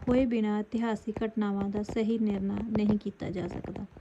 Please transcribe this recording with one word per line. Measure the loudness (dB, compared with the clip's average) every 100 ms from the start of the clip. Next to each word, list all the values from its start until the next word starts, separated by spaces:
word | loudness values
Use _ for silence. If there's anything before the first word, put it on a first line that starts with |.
| 2
ਹੋਏ | 4 4
ਬਿਨਾਂ | 2 2 0
ਇਤਿਹਾਸਿਕ | 0 -2 0 -2 -4 -4 -2
ਘਟਨਾਵਾਂ | 0 0 0 0
ਦਾ | -2
ਸਹੀ | -2 0 0 2
ਨਿਰਣਾ | 2 0 -2 -2 -2 2
ਨਹੀਂ | 4 2
ਕੀਤਾ | 0 -6 -6
ਜਾ | -4 -6
ਸਕਦਾ। | -6 -8 -8 -10 -14